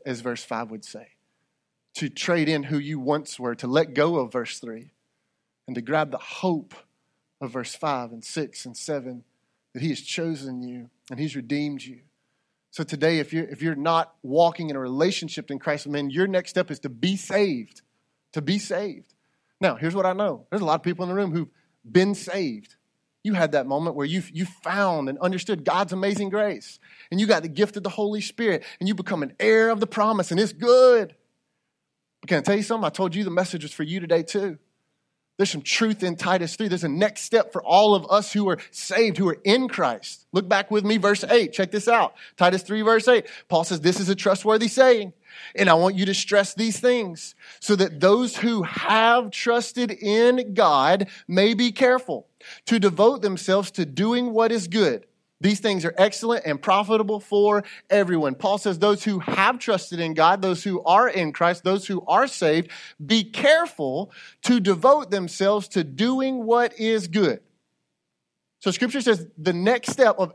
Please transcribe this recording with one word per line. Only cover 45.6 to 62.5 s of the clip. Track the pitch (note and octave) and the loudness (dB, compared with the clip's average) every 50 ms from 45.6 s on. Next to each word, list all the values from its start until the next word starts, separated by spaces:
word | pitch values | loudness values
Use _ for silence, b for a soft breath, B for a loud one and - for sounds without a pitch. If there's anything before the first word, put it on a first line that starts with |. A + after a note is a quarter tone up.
| G3 F#3 | 4 6
I | E3 | 6
want | E3 F3 F#3+ G3 | 6 6 4 2
you | F#3 G3 | 2 0
to | F#3+ G3 | 0 0
stress | F#3+ - - G3+ G3+ G3+ G3 - | -2 -2 2 4 2 2 2 0
these | F#3+ A3+ A3+ G3+ - | -4 -2 -2 -2 0
things | - B3+ B3 A#3+ A3 F#3 E3 D#3 - - - B B B B B | 2 2 2 2 0 -6 -8 -12 -16 -18 -20 B B B B B
so | - - G#3 | -2 0 2
that | F#3+ F#3+ F3 D#3+ C#3+ | 2 2 0 0 2
those | F3+ F#3+ G3+ A#3+ B3+ A#3 - - | 4 4 4 4 2 -2 -4 -2
who | - A#3+ A#3 G#3+ | -2 -2 0 -2
have | F3 D#3 - - - - G#3 A3 A3+ A#3 A#3 B3 B3 G#3 | -4 -4 -6 -6 0 2 2 4 6 6 4 4 2 -2
trusted | - - - A#3+ A#3 A#3+ A#3 - - B3 A#3+ G#3 | -6 -6 0 0 0 0 0 -4 -4 -4 -4 -4
in | - - A3 G3+ G#3 A3 A#3 B3 B3 B3+ B3 G#3 F#3+ | -4 -4 -2 0 2 4 4 4 4 2 0 -2 2
God | G#3 G#3 E3 D3 C#3 C3 D3+ F3+ G3 F#3+ F#3 B B B B | 4 4 6 6 6 4 4 4 2 0 -4 B B B B
may | F3 F#3+ G3 A3 A#3 | 2 4 4 4 4
be | G3+ A#3+ A#3+ | 2 0 0
careful | - - C4+ B3 B3+ B3+ B3+ - D3+ A#2 - _ _ _ B B B B B - | 0 2 4 4 4 2 0 -4 -10 -10 -10 _ _ _ B B B B B 0
to | A#3 A3+ | 2 4
devote | F#3+ G3+ E3+ D#3 G3+ A#3 C#4 C4 F#3+ | 4 4 4 6 4 4 4 4 -2
themselves | G3+ F#3+ E3+ - - F#3+ G3+ G3 F#3 | -2 -4 -2 -2 0 0 0 0 -2
to | - - F3 D3 | -4 -4 -6 -4
doing | C3 C3+ G3 A3 A#3+ B3 B3 B3 A3 | -2 -2 0 0 0 0 -2 0 2
what | A3 A3+ A3+ | 2 2 2
is | A#3 A3+ F3+ E3+ | 2 -2 -4 -2
good. | F3 A3 G3+ D#3 B2 G2+ - _ _ _ _ _ _ - | 0 2 2 2 0 -2 -8 _ _ _ _ _ _ -2
These | D3+ G3 G#3 G3 | 0 0 0 2
things | - A3 G3+ F#3 D#3 | 0 -2 -2 -2 -2
are | E3 - - | -2 4 4
excellent | F#3+ G#3+ G3 - - A3+ A#3+ A3+ - | 4 4 4 0 -2 -2 -2 -2 -2
and | D#3+ D3 C#3 | -4 -4 -2
profitable | - - F#3+ G3+ G#3 G3 A3+ A3 A3 G3+ G#3+ G3+ | 0 2 2 2 2 2 2 0 0 0 -4 -6
for | G3 - G#3 G3+ G#3 G#3 G#3 G#3 G3+ B B B B B | -4 0 2 4 4 4 4 2 0 B B B B B
everyone." | F#3+ G#3 G3+ F3 F3+ E3 D3+ C#3 C3 | 2 2 4 4 2 0 0 0 -2
Paul | C3 - F#3+ G3+ G3+ | -2 -2 0 0 0
says, | - G#3+ F#3 D#3+ | 0 -2 0 2
"Those | F#3 G#3 G3+ G3+ - | 2 2 2 2 0
who | G#3+ G3+ F#3 | -4 -4 -4
have | D#3+ - - G3 F#3+ A3 C4 A#3+ | -4 -4 0 2 2 2 2 0
trusted | - - G#3+ F#3 - - F3+ E3+ | -2 -2 -2 -2 -2 -6 -8 -6
in | E3+ E3 D#3+ | -6 -4 2
God, | D#3 D#3 E3 F#3+ G3+ | 4 6 6 6 4
those | F#3+ F#3+ F3+ E3+ - | 0 -2 -4 -2 -4
who | G#3 F#3 F3 - | -4 -4 -2 2
are | D#3 F3 G3+ A#3+ B3 | 4 4 4 4 4
in | F3 F#3+ E3+ D#3 C#3 | 2 -2 -2 -4 -2
Christ, | - E3+ E3+ F3 E3+ - | 0 0 0 0 0 -2
those | F#3 F#3+ G3+ F#3+ | -2 -2 -2 -2
who | - G3 F3+ - - | -4 -6 -6 -2 0
are | E3 G3+ C4 C4+ | 2 2 2 0
saved, | - - F#3 D#3 | -2 -2 0 0